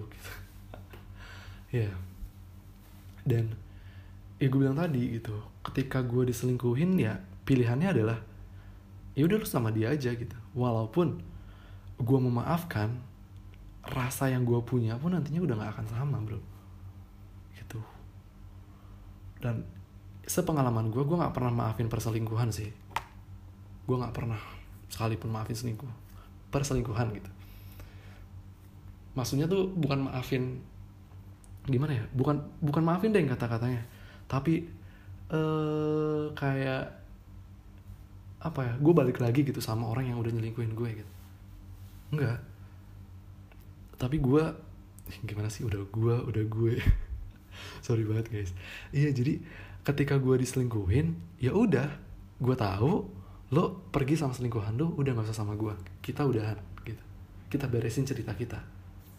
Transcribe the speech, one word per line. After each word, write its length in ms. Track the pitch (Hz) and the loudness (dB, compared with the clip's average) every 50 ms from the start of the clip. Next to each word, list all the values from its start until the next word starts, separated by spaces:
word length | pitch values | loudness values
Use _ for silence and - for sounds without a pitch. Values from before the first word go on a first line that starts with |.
| 107 - | -6 -10
Gitu. 220 | - - - - - | -14 -14 -14 -12 -12
<laughs> 60 | - - - - - - - - - - - - - - - - - - - - - - - - - - - - | -12 -14 -16 -16 -18 -16 -16 -16 -16 -16 -16 -16 -16 -16 -16 -16 -16 -16 -14 -14 -14 -14 -14 -14 -16 -8 -2 0
Ya. 160 | 120 110 98 92 90 92 - - - - - - - - - - - - - - - - - - - - - - - - | 0 0 0 -2 -4 -8 -10 -10 -12 -12 -12 -12 -16 -18 -18 -18 -18 -18 -18 -20 -20 -20 -20 -20 -18 -18 -18 -18 -2 2
Dan 240 | - 117 117 113 110 113 - - - - - - - - - - - - - - - - | 4 4 4 4 0 -2 -6 -10 -14 -16 -16 -16 -16 -16 -16 -16 -16 -18 -18 -18 -18 -2
ya 80 | - 147 | 2 4
gue 140 | 131 135 139 | 4 6 6
bilang 160 | 139 135 135 | 6 6 4
tadi 400 | 147 175 175 143 123 123 127 117 | 4 2 2 2 2 2 0 0
gitu, 160 | 113 - 113 107 107 113 - - - - | -2 -4 -4 -6 -6 -8 -10 -12 -10 -10
ketika 400 | - - 135 131 139 - 131 127 | -2 -2 -2 0 2 2 0 2
gue 240 | 120 120 127 127 127 | 2 4 4 4 4
diselingkuhin 720 | 120 - - 127 123 123 123 120 120 131 170 185 190 175 | 2 2 2 2 2 2 2 2 4 4 4 6 6 4
ya 160 | 123 107 98 - - - - - - - | 4 2 0 -2 -6 -12 -16 -4 2 6
pilihannya 400 | 139 123 120 117 120 135 170 196 | 6 6 6 6 4 4 4 6
adalah, 320 | 175 117 107 110 117 120 - - - - - - - - - - - - - - - - - - - | 6 6 6 4 2 0 -4 -10 -14 -16 -16 -16 -16 -16 -16 -16 -18 -18 -18 -18 -18 -16 -16 -4 2
ya 80 | - 143 | 4 4
udah 160 | 175 208 220 | 6 4 4
lu 60 | - - | 2 0
sama 240 | - 127 117 110 110 | 0 2 2 2 4
dia 160 | 110 107 113 | 2 4 4
aja 240 | 151 151 127 123 120 | 2 2 2 0 0
gitu. 240 | 117 117 - - - - - - | -2 -4 -8 -8 -12 -14 -6 -2
Walaupun 640 | 127 123 123 117 113 113 110 - 170 180 139 - - - - - - - - - - - - - - - - - | 2 2 4 4 2 2 2 4 4 4 4 2 -2 -6 -10 -14 -14 -14 -16 -16 -18 -16 -16 -16 -16 -14 -12 -6
gue 220 | - 123 113 135 131 | -2 4 6 6 6
memaafkan, 720 | 127 123 120 120 120 - 165 165 - - - 104 104 107 123 127 - - - - - - - - - - - - - - - - - - | 6 4 4 2 2 2 2 0 0 0 0 0 0 0 0 -4 -8 -12 -16 -18 -18 -18 -16 -16 -16 -16 -16 -16 -16 -16 -16 -12 -10 -6
rasa 400 | - 127 123 127 - - 139 131 | -2 -2 -2 -2 0 2 2 4
yang 160 | 127 127 123 | 4 4 4
gue 160 | 120 120 120 | 4 4 2
punya 400 | 117 - 131 123 113 110 113 123 | 2 2 2 2 2 2 0 0
pun 160 | 147 180 185 | 0 2 2
nantinya 240 | 165 135 - 143 170 | 2 0 0 0 0
udah 140 | 180 143 120 107 104 | 2 2 0 0 -2
gak 60 | 107 107 113 | -4 -4 -4
akan 60 | 110 110 | -6 -4
sama, 320 | 113 113 139 143 127 110 | -2 -2 0 0 0 0
bro. 160 | 107 107 107 104 - - - - - - - - - - - - - - - - - - - - - - - | -2 -4 -6 -8 -8 -10 -14 -18 -18 -18 -18 -16 -16 -16 -16 -16 -18 -18 -18 -18 -18 -18 -18 -18 -18 -18 -16
Gitu. 240 | - - - - 113 110 - - - - - - - - - - - - - - - - - - - - - - - - - - - - - - - | -16 -14 -10 -10 -10 -10 -12 -14 -16 -18 -18 -18 -18 -20 -20 -18 -18 -18 -16 -16 -16 -18 -18 -18 -18 -18 -18 -16 -16 -16 -16 -16 -16 -16 -16 -8 -4
Dan 240 | - 120 113 - - - - - - - - - - - - - - | -2 -2 0 -2 -4 -8 -10 -14 -16 -16 -18 -18 -16 -16 -16 -10 -6
sepengalaman 640 | - - - 170 170 160 147 131 123 117 110 113 | 0 2 2 4 4 4 4 4 4 4 4 2
gue, 160 | 113 107 127 143 | 2 2 2 2
gue 140 | 143 175 175 | 2 4 4
gak 160 | 151 - - | 2 2 2
pernah 160 | 127 127 120 | 2 2 2
maafin 400 | 120 117 117 110 107 - 117 113 | 2 2 2 2 2 0 0 0
perselingkuhan 580 | 117 110 107 117 110 113 113 110 113 113 120 117 98 | 0 0 0 0 0 0 0 0 2 2 2 2 0
sih. 180 | 90 107 107 - - - - - - - - - - - - - - - - - - - - - - - | -2 -4 -6 -8 -12 -16 -10 -10 -10 -10 -10 -14 -18 -16 -16 -16 -16 -16 -16 -18 -18 -18 -18 -16 -6 0
Gue 140 | - 127 127 | 0 2 2
gak 160 | 123 120 117 | 0 -2 -2
pernah 240 | 123 120 117 110 101 - - - - - - - - - | -2 0 0 -2 -2 -4 -10 -14 -14 -16 -16 -18 -18 -14
sekalipun 460 | - - - 110 113 110 104 - 110 110 | -12 -4 0 0 0 0 0 -2 -2 -2
maafin 240 | 110 110 110 117 | -2 -2 -4 -4
selingkuh, 320 | 113 123 120 110 110 139 120 110 - - - - - - - - - - - - | -4 -4 -4 -4 -4 -8 -10 -12 -12 -14 -16 -18 -18 -18 -18 -20 -20 -6 -2 0
perselingkuhan 580 | 139 139 - 135 127 113 123 98 113 120 110 104 | 0 2 2 2 2 2 2 0 2 0 0 0
gitu. 140 | 95 - - - - - - - - - - - - - - - - - - - - - - - - - - - - - - - - - - - - - - - | -4 -8 -12 -14 -16 -18 -18 -16 -16 -16 -16 -16 -16 -16 -16 -16 -18 -16 -16 -16 -16 -16 -16 -16 -16 -16 -16 -18 -18 -18 -18 -18 -16 -16 -16 -16 -16 -18 -8 -4
Maksudnya 320 | 135 120 - - 135 156 | -4 -2 2 2 2 4
tuh 220 | 165 196 196 185 | 4 4 4 2
bukan 420 | 190 190 175 147 139 139 139 135 131 | 2 2 2 2 2 2 2 2 0
maafin, 540 | 131 127 123 - 135 127 127 127 127 127 - - - - - - - - - - - - - - - - - - - - - | -2 -2 0 0 0 0 2 0 -4 -6 -10 -14 -16 -16 -16 -16 -18 -20 -20 -18 -18 -18 -18 -18 -18 -18 -18 -18 -16 -6 0
gimana 320 | 139 131 123 147 156 143 113 | 2 4 4 4 4 2 0
ya? 60 | 110 - - | -2 0 0
Bukan, 240 | 127 131 151 147 147 147 - - - 160 | 2 4 4 4 2 0 -4 -4 -2 0
bukan 200 | 143 147 165 160 | 2 4 4 6
maafin 240 | 165 170 185 202 220 | 6 6 6 6 6
deh 100 | 208 196 156 | 6 6 6
kata-katanya. 560 | 131 123 - 120 117 117 113 120 123 127 117 117 - - - - - - - - | 4 2 0 2 0 2 2 2 0 0 0 -4 -8 -12 -16 -18 -18 -18 -16 -6
Tapi, 380 | - - 135 147 165 165 - - - - - - - - - - - - - - - | -2 -2 2 4 4 2 2 2 -4 -10 -14 -16 -18 -18 -18 -16 -16 -14 -14 -6 -2
eh, 920 | 160 156 156 156 156 156 156 151 151 151 151 151 151 151 151 151 151 151 151 151 151 | 0 2 2 2 2 2 2 2 2 2 2 2 2 2 2 2 2 0 -2 -2 -4
kayak, 500 | - 143 139 135 135 135 135 131 131 - - - - - - - - - - - - - - - - - - - - - - - - - - - - - - - - - | 0 0 2 2 2 2 0 0 0 -2 -6 -8 -14 -18 -18 -18 -20 -18 -18 -18 -18 -16 -18 -18 -20 -20 -20 -20 -18 -16 -16 -16 -16 -18 -18 -18 -18 -18 -18 -12 -8 -6
apa 160 | 160 - 143 127 | -4 -2 0 0
ya? 100 | 120 120 131 | 0 2 6
Gue 140 | 143 160 175 | 8 8 10
balik 240 | 156 131 123 127 - | 10 8 6 4 4
lagi 240 | 123 117 120 147 143 | 4 4 6 6 4
gitu 140 | 143 - 120 | 4 2 0
sama 320 | - - 113 113 120 113 | 0 0 0 0 2 2
orang 200 | 113 131 131 123 | 0 0 0 0
yang 60 | 120 120 | 0 0
udah 120 | 113 117 | 0 0
nyelingkuhin 420 | 117 113 110 113 113 120 117 110 110 | 0 0 -2 -2 -2 -2 -2 -2 -2
gue 160 | 110 120 117 107 104 95 | -2 -2 -4 -4 -6 -10
gitu. 100 | - - - - - - - - - - - - - - - - - - - - - 147 | -12 -16 -16 -18 -18 -18 -18 -18 -18 -16 -16 -16 -16 -16 -16 -16 -16 -16 -16 -6 -4 0
Enggak. 240 | 151 139 113 120 - - - - - - - - - - - - - - - - - - - - - - - - - - - - - - - - - | 2 2 2 0 -2 -6 -10 -16 -16 -18 -18 -18 -18 -18 -18 -18 -18 -16 -16 -18 -18 -18 -18 -18 -18 -20 -20 -20 -20 -18 -18 -18 -18 -18 -16 -4 -2
Tapi 180 | 127 123 147 156 | 0 2 2 4
gue, 240 | 139 123 135 151 160 160 - - - - - - - - - - - - - - - | 6 6 6 6 6 4 0 -6 -12 -16 -18 -18 -18 -18 -18 -14 -14 -14 -10 -8 -8
gimana 240 | 113 107 104 107 107 | -6 -4 -2 -2 -2
sih? 120 | - - 131 | -4 -4 -2
Udah 200 | 110 95 98 101 | -2 -2 -2 -2
gue, 280 | 95 - 113 110 117 117 120 127 127 | -2 0 2 4 4 4 2 2 0
udah 120 | 110 110 107 110 | 0 0 0 0
gue. 260 | 107 110 117 113 120 - - - - - - - - - - - | 2 2 4 4 4 6 6 6 6 6 4 -4 -8 -8 -8 -10
<laughs> 560 | - - - - - - - - - - - | -14 -16 -18 -18 -16 -14 -14 -12 -12 -6 0
Sorry 180 | - 120 110 110 | 2 2 2 2
banget, 240 | 104 107 113 113 113 110 | 2 2 0 0 -2 -4
guys. 180 | 104 101 90 90 92 - - - - - - | -4 -4 -4 -6 -8 -10 -12 -12 -12 -10 -2
Iya, 220 | - 143 147 147 139 | 2 2 4 4 4
jadi 260 | 120 123 147 170 - - - - - - - - - - | 4 2 2 2 0 -4 -8 -14 -14 -14 -14 -16 -2 0
ketika 320 | - 143 143 143 139 143 | 0 2 2 4 4 4
gue 180 | 139 127 127 131 123 | 4 6 6 6 6
diselingkuhin, 760 | 127 123 - 135 123 123 113 107 98 90 90 139 160 165 165 - - - - - 123 | 4 2 2 2 2 2 0 0 2 4 4 6 4 4 0 -2 -6 -12 -4 0 2
ya 80 | 127 - | 4 6
udah, 340 | 196 240 208 143 120 135 147 - - - - - - - - - - | 6 6 6 6 4 4 0 -4 -8 -12 -14 -14 -16 -16 -16 -6 0
gue 160 | 135 123 127 | 2 2 4
tahu 380 | 127 113 98 95 95 113 147 202 - - - - - - - - - - - 127 | 4 4 2 4 4 4 6 4 4 0 -2 -8 -12 -14 -14 -16 -16 -4 2 4
lo 320 | 156 196 - - - - - - | 4 4 4 0 -6 -8 -2 0
pergi 240 | 143 131 123 160 | 0 4 4 4
sama 160 | 160 156 131 123 | 4 2 0 0
selingkuhan 460 | - 123 120 117 113 101 107 110 123 | 0 -2 0 0 0 0 0 0 0
lo, 160 | 160 170 170 | 0 0 2
udah 160 | 160 139 135 123 | 2 2 2 2
gak 140 | 113 110 107 | 2 0 -2
usah 140 | 110 113 107 | -2 -2 -2
sama 100 | 104 104 104 | -2 -2 0
gue. 160 | 110 107 101 92 92 - - - | -2 -2 -2 -4 -8 -12 -14 -8
Kita 240 | - - - - 147 | -8 -4 -2 2 2
udahan 340 | 131 113 110 107 110 107 - - - - - - | 4 4 2 2 0 -2 -4 -8 -12 -14 -10 -10
gitu. 160 | 117 113 - - - - - - - - - - - | -10 -10 -10 -12 -16 -16 -16 -16 -16 -16 -16 -6 -4
Kita 160 | - 131 - | -2 0 0
beresin 400 | 120 120 117 117 117 - 139 127 | 2 2 2 2 2 2 2 0
cerita 260 | - 135 120 110 113 101 | 2 0 -2 -2 -4 -4
kita. 260 | - 120 117 - - - - - - - - - - - - - | -4 -4 -4 -6 -8 -10 -12 -16 -16 -16 -16 -16 -18 -18 -18 -18